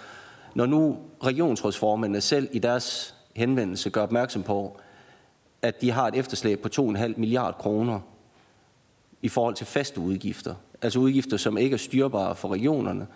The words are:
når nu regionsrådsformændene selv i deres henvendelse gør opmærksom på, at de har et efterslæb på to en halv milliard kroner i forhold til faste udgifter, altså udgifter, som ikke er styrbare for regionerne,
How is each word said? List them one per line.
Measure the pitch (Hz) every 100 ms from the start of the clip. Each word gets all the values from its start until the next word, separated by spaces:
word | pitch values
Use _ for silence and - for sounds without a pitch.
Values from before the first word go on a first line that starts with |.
| - - - - -
når | - 123
nu | 151 156 127 - -
regionsrådsformændene | 135 131 170 110 104 - 107 107 107 101
selv | - 143 135
i | 113
deres | 120 123 - - - - _ 110
henvendelse | 120 131 98 95 101
gør | 107
opmærksom | 104 120 127 104
på, | 95 101 98 - - - - - _ _ _ -
at | 117 -
de | 123
har | 117 117
et |
efterslæb | 120 131 - 110 101
på | 107
to | - 123
en | 101
halv | 117 113
milliard | 110 123 107 -
kroner | 104 107 120 104 - - _ _ _ _ _ _ _ _ _ -
i | 117
forhold | 127 117
til | 98 117
faste | 143 139 98
udgifter, | 87 95 101 - 82 90 - -
altså | 117 127
udgifter, | 131 135 127 104
som | 110 107
ikke | 131
er | 113
styrbare | - 131 135 107 92
for | 95 95
regionerne, | 98 135 147 98 98 104